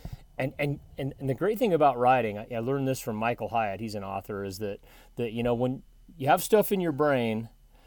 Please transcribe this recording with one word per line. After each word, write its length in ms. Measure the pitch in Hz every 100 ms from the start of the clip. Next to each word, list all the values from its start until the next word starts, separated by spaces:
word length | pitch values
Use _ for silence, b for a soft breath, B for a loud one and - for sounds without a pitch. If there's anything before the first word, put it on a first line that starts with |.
| B B B -
And, 160 | 131 -
and, 220 | 143 147 - -
and, 180 | 139 -
and 100 | 135
the 60 |
great 240 | 135 180 220
thing 160 | 233
about 240 | 160 147 123
writing, 400 | 127 131 110 104
I, 80 | 113
I 60 | 117
learned 280 | 117 139 131
this 120 | 127
from 160 | - 107
Michael 340 | 117 120 107
Hyatt, 300 | 117 107 95
he's 140 | 110
an 100 | 104
author, 380 | 98 98 - 101
is 160 | 98 92
that, 220 | 104 104 B B B -
that, 160 | 120
you 100 | 117
know, 100 | 120
when 300 | 117 127 139 - - - -
you 120 | 135
have 140 | 180
stuff 300 | - 214 202
in 80 | 196
your 120 | 170
brain, 580 | 135 147 131 117 110 113 - - b